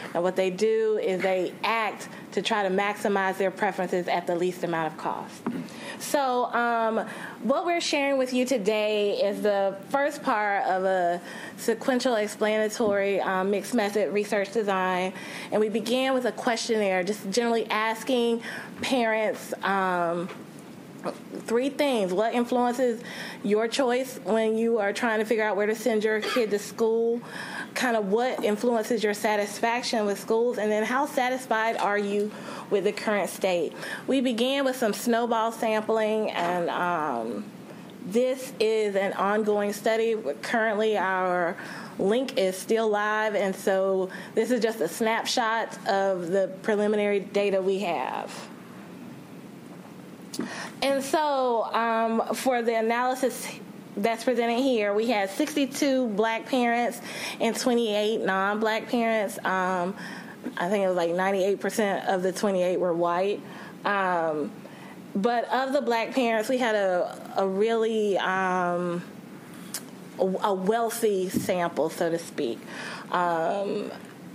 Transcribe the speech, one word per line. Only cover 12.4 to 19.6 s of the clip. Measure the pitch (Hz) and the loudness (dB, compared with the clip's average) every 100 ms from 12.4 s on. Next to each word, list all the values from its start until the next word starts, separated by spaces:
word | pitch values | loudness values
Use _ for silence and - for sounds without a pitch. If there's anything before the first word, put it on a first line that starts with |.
| 214 214 214 214 220 202 196 190 | 0 2 0 2 2 2 2 2
um, | 143 185 196 | 2 0 2
mixed | 202 - | 0 0
method | 240 202 214 165 | 0 2 2 2
research | 202 208 214 196 | 0 0 0 0
design. | 233 202 190 185 180 185 - - - - | 0 0 2 2 0 -2 -4 -10 -12 -2
And | 208 | 0
we | 214 | 2
began | 220 220 254 262 | 0 0 0 2
with | 262 | 2
a | 240 | 0
questionnaire, | - 254 226 - 220 202 185 | -2 0 0 0 2 2 2
just | 180 208 190 | 0 -4 -2
generally | 240 233 226 - | 0 2 2 0
asking | 214 226 220 - 247 233 233 - - - - | 0 0 -2 0 2 2 0 -4 -10 -12 -8
parents, | - 262 226 220 214 - - - | 0 2 2 2 0 -2 -6 -4